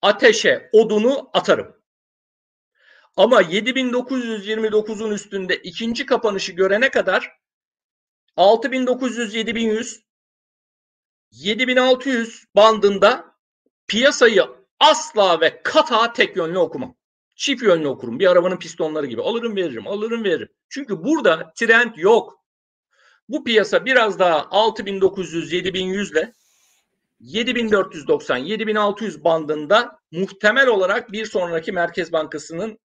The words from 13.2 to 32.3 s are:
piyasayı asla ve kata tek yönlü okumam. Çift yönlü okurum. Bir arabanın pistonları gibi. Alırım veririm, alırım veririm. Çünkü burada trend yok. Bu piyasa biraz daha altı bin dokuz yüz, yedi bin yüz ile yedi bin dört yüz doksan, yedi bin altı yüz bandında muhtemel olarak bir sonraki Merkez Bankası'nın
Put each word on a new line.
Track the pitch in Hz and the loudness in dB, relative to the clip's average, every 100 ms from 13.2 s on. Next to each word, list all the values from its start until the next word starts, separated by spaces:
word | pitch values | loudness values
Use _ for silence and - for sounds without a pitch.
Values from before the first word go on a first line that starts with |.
| - _ _ _ _ _ _ | -6 _ _ _ _ _ _
piyasayı | 208 269 285 240 202 156 - _ _ | 2 2 4 4 4 0 -4 _ _
asla | 294 294 - 208 190 165 | 4 4 0 0 2 4
ve | 160 - | 2 0
kata | - - - 226 233 | 0 0 2 0 0
tek | - 196 185 | 0 -2 0
yönlü | 165 185 | -4 0
okumam. | 165 151 104 _ _ _ _ _ | -2 -2 -12 _ _ _ _ _
Çift | - 254 | -6 0
yönlü | 233 170 151 | 2 2 0
okurum. | 127 120 120 | -6 -8 0
Bir | 180 | 4
arabanın | 180 180 180 | 4 2 -4
pistonları | 165 - 160 156 143 | -10 -6 -4 -4 -6
gibi. | 110 | -4
Alırım | 135 233 226 202 | -4 -4 -4 -4
veririm, | 170 113 104 | -6 -6 -8
alırım | 208 220 233 | -8 -6 -4
veririm. | 208 156 104 _ _ | -2 -4 -6 _ _
Çünkü | - 277 180 | -14 -10 -8
burada | 185 320 214 165 - - | -4 0 2 0 -4 -6
trend | 226 226 233 226 | 2 2 2 -2
yok. | 180 220 - _ _ _ _ _ _ _ _ _ _ | 2 2 0 _ _ _ _ _ _ _ _ _ _
Bu | 277 | -8
piyasa | - 220 196 185 | 0 0 2 0
biraz | 185 254 220 175 | 2 2 2 2
daha | 180 156 - | 2 2 0
altı | 196 220 214 196 | 0 0 0 -8
bin | 196 | 0
dokuz | 190 190 175 | 0 0 -8
yüz, | 165 147 | -8 -6
yedi | 175 180 | -6 -6
bin | 185 185 | -6 -6
yüz | 190 190 | -4 -4
ile | 156 208 _ _ _ _ _ _ _ _ _ | -4 -4 _ _ _ _ _ _ _ _ _
yedi | 117 180 240 | -10 -6 -4
bin | 247 226 | -2 0
dört | 208 185 | 0 0
yüz | 170 135 | -6 -2
doksan, | 151 - 127 | -2 0 -4
yedi | 143 214 214 | -4 -6 -4
bin | |
altı | 214 208 202 | -2 -2 -4
yüz | 214 160 | -8 -2
bandında | 160 165 151 151 151 208 240 - _ | 0 0 -2 -6 0 0 0 -10 _
muhtemel | 160 190 - 214 240 262 | -8 -8 -2 0 2 2
olarak | 214 185 220 240 | 2 2 -2 -4
bir | 202 214 | -10 -4
sonraki | 208 175 165 165 | -4 -2 -4 -4
Merkez | 185 170 180 165 | -4 -4 -4 -4
Bankası'nın | 165 156 | -4 -4